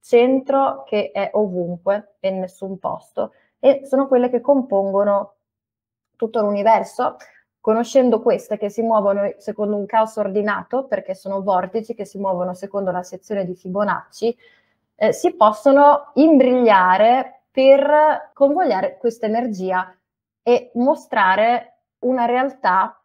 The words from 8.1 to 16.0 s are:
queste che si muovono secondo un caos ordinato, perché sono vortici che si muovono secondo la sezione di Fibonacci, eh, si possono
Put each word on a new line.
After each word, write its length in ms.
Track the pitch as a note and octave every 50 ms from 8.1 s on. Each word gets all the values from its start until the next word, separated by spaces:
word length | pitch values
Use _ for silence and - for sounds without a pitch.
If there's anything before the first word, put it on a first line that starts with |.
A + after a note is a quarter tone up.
| A3+ A3
queste 380 | - A#3+ F#3+ - - - G#3+ G#3
che 100 | G#3+ G3+
si 140 | G3 -
muovono 500 | A3+ A3+ A3+ G#3+ G3 G3+ G3+ G3+ G3+ G3 - -
secondo 380 | - - G#3 G#3+ G#3 G3+ G#3+
un 100 | G#3 G3
caos 300 | G3+ - A3+ A3 A3 -
ordinato, 720 | G#3+ G#3 G3+ F#3+ G#3 G3+ G#3+ G3+ F#3+ E3+ _ - C4 C4+
perché 280 | C4 G#3 F#3+ F#3+ - F#3
sono 280 | F#3+ _ F#3+ G3 G3
vortici 520 | F#3+ G#3 F#3+ F3+ F#3 F#3 F#3+ A3+ G#3+ - A#3
che 100 | - G3+
si 140 | F#3 - G3
muovono 340 | G3 F#3+ F#3 F3 F3+ F#3
secondo 380 | F3+ F#3 G3 G3 - G3+ G3 F#3
la 120 | F3 F3+
sezione 420 | F3+ - - F#3 _ _ A3 G3+ F#3
di 100 | F3 F3+
Fibonacci, 840 | _ _ F#3 F3+ G3+ G#3 G3 F3 - - _ _ - G#3+ A#3 A#3 _ _ _ _ _ _ _ _ _ _ _ _ _
eh, 100 | G#3+ A3
si 220 | A3 - - F4 E4+
possono 760 | - - A3 - - - C#4 C4+ C#4+ C#4+ D4 D4 -